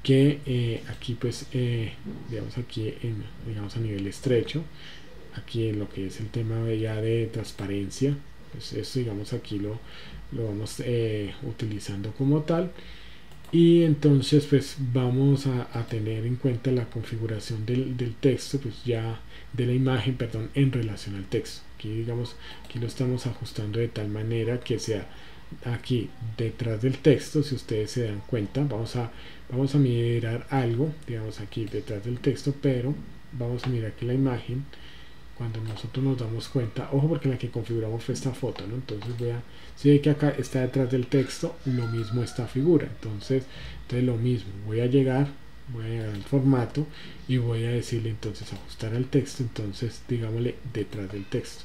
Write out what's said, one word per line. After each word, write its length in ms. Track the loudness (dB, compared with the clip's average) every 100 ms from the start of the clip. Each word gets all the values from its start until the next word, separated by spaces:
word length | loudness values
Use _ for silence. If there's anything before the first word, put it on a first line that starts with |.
que, 380 | 6 8 8 6 0
eh, 380 | 0 0 -2 -6
aquí 240 | -8 -6
pues, 320 | -2 -2 -4 -4
eh, 420 | 0 0 0 -2 -6 -10 -10 -8
digamos 280 | -8 -6 -6
aquí 360 | -6 -4 -4 -4
en, 200 | -6 -6 -8 -10 -8
digamos 280 | -6 -6 -4
a 40 |
nivel 280 | -2 -2 -4
estrecho, 560 | -2 4 4 4 -4 -6 -12 -14 -14 -14 -14 -12 -12
aquí 320 | -6 -2 0
en 120 | -2
lo 100 | -4
que 180 | -6 -6
es 120 | -6
el 80 | -6
tema 260 | -4 -2 0
de 180 | 0 0
ya 160 | 0 0
de 320 | 2 2 0
transparencia, 880 | -4 -6 -8 -4 -2 -4 0 2 2 -6 -14 -14
pues 200 | -12 -8
esto 260 | -6 -4 -2
digamos 340 | -2 -4 -4
aquí 260 | -6 -4 -4
lo, 180 | -2 -4 -8 -14 -12 -12 -8
lo 140 | -4 -2
vamos, 340 | -2 -4 -4
eh, 540 | 0 2 2 0 -2 -6
utilizando 680 | -8 -4 -4 -4 -6 -6 -6
como 280 | 0 4 4
tal. 280 | 4 0 0 -6 -14 -14 -12 -14 -14 -14 2
Y 320 | 8 10 10
entonces 640 | 8 8 8 8 8 6 8
pues 320 | 4 4 -4 0
vamos 520 | 2 4 6 6 6 4
a, 220 | 0 0 -4
a 80 | -2
tener 380 | -2 0 0 0
en 120 | 2
cuenta 340 | 2 2 2
la 140 | 2 0
configuración 800 | -6 -6 -4 -2 -4 -4 -4 0
del, 320 | 0 0 -2
del 160 | -4 2
texto, 440 | 4 4 0 -4
pues 260 | -4 -6 -2
ya 340 | 0 -2 -6 -10 -14 -8
de 140 | 0 2
la 80 |
imagen, 420 | 4 4 2 0 0
perdón, 340 | -2 -4 -2
en 180 | 2 4
relación 440 | 2 -2 -4 -6 -8
al 100 | -2
texto. 360 | -2 -2 -12 -14 -10
Aquí 140 | -6
digamos, 480 | -4 -4 -4 -4 -8 -12 -14 -10
aquí 140 | -6
lo 80 | -6
estamos 400 | 0 0 0 -2
ajustando 520 | -4 -8 -6 -2 0
de 100 | -2
tal 180 | -2 -4
manera 540 | -2 0 0 0 -2
que 180 | 0 -2
sea 260 | 0 -2 -2 -12 -14 -14 -14 -10
aquí 460 | -4 -4 0 0 0 -6 -8 -2
detrás 440 | -2 -2 -2 2
del 160 | 0 4
texto, 460 | 6 6 4 0
si 120 | 0 -4
ustedes 360 | -2 -2 0
se 120 | -2
dan 180 | -2 -2 -2
cuenta, 380 | -2 0 0 0
vamos 320 | 0 -2 -2
a, 140 | -4 -6 -12 -14 -6
vamos 260 | 0 4 6
a 20 |
mirar 680 | 6 4 2 2 0 -2 0
algo, 440 | 2 2 2 0 -2 -6
digamos 320 | -6 -6 -8
aquí 260 | -8 -4 -4
detrás 380 | -4 -4 -6
del 160 | -4 0
texto, 340 | 0 0 -2 0
pero 320 | 2 2 0 -4 -8 -14 -12
vamos 320 | -4 -2 -2
a 60 | -2
mirar 240 | -2 -2
que 120 | -4 0
la 80 |
imagen, 520 | 2 2 2 -2 -6 -6 -12 -14 -14 -14 -14 -14 -8
cuando 240 | -6 -4
nosotros 420 | -6 -6 -6 0
nos 140 | 2 2
damos 320 | -2 -4 -2
cuenta, 400 | 0 0 -4 0
ojo 160 | 2 4
porque 220 | 4 2
la 80 | 0
que 120 | -2
configuramos 540 | -4 -2 -2 0 -2
fue 120 | -2 -2
esta 180 | -2
foto, 340 | -2 -4 -4 -6
¿no? 80 | -6
Entonces 420 | -6 -6 -6 -4
voy 120 | -2
a, 120 | -2 -8 -14 -14 4
si 120 | 8
ve 120 | 8
que 80 | 8
acá 220 | 6 4 2
está 240 | 0 0
detrás 300 | 2 2 2
del 160 | 2 4
texto, 480 | 2 2 -2 -4 -2
lo 240 | 0 0 0
mismo 360 | -2 0 0
esta 220 | 0 -2 -2
figura, 400 | 2 6 6 4
entonces, 580 | -6 -6 -8 2 0 0 -12 -12 -12
entonces 200 | -4 0
lo 140 | 2 2
mismo, 320 | 2 2 -2 -8 -2
voy 160 | 0
a 60 | 6
llegar, 420 | 6 6 4 2 -2 -14 -14 -10
voy 140 | -6 -4
a 40 |
llegar 200 | -4 -4
al 140 | -6
formato 600 | 0 4 6 4 4 0 -2 -6 -12 -12 0
y 80 | 0
voy 260 | 2 0
a 60 | 0
decirle 400 | 0 0 -2 -2
entonces 420 | -2 -6 -6 -8
ajustar 420 | -10 -10 -6 -2 0
al 100 | 4
texto, 380 | 4 2 -4
entonces 580 | -4 -4 -6 -4 -6 -6 -4
digámosle 460 | -2 0 0 -2 -4 -6
detrás 360 | -4 -4 -6 -6
del 140 | -6
texto. 400 | -4 -4 -4 -12